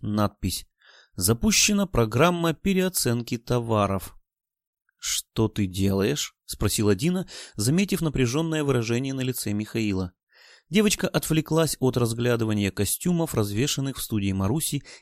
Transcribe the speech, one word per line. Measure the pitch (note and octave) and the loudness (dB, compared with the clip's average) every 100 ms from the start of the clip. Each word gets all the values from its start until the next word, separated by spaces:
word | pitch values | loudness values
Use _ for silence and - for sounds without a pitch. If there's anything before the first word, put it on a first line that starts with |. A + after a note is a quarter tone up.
надпись: | G#2+ G#2 G#2 - F#2+ - - _ _ - _ | -4 0 -2 -2 -6 -6 -10 _ _ -20 _
«Запущена | - F#2 A#2+ G#3+ G3 - G3+ F#3+ | -2 0 2 2 2 2 2 0
программа | A#2+ A2+ A2+ E3+ F3 E3 | 0 0 4 2 2 -2
переоценки | D#3 G3 F#3 F#3 - B2+ A#2+ A#2 A#2 | -2 0 0 0 0 0 -2 -4 -6
товаров». | - A#2+ A#2 A2 G2 F#2+ - - _ _ _ _ _ _ _ _ | -2 -2 2 2 2 -2 -6 -20 _ _ _ _ _ _ _ _
«Что | - - - - A2 | -6 -6 -4 0 0
ты | - G2 | 0 -2
делаешь?» | F#2 G2 G2 G2+ D3 - _ - | 0 0 2 0 -2 -6 _ -14
спросила | - G#2 - G#2 | -4 -2 2 2
Дина, | G2 D#3 F#3 F3 - - - | 2 2 -2 -6 -12 -14 -4
заметив | G#2+ E3+ F3 D3 | 0 2 2 0
напряжённое | D#3+ B2+ B2 C#3 E3 D#3 | 0 0 0 0 -2 -2
выражение | C#3+ B2+ A2+ A#2 C3+ | 0 0 0 -2 -2
на | C3+ | -4
лице | B2+ B2 A2 | -4 -4 -4
Михаила. | G#2 G#2+ A2+ G#2+ F#2 F2+ _ _ _ - - - | -4 -2 -2 0 0 -2 _ _ _ -20 -20 -2
Девочка | E3+ G#3+ - F#3+ | 2 2 2 -2
отвлеклась | F3 - D#3 D3+ D#3+ D#3+ - | -2 0 0 2 2 0 2
от | C3 B2 | 0 2
разглядывания | A#2 A2+ A#2+ A#2 A2 G#2+ G2 | 0 0 0 0 0 0 0
костюмов, | - G2+ - F3 E3+ D#3+ | 0 -2 0 0 0 0
развешанных | - G#2 G2+ C#3+ - C3+ - | 0 0 0 -2 -2 -4 -6
в | |
студии | - A2 G2 | -4 -2 0
Маруси, | F#2+ F#2+ D#3 - C#3+ - - | 0 0 0 -2 -6 -8 -16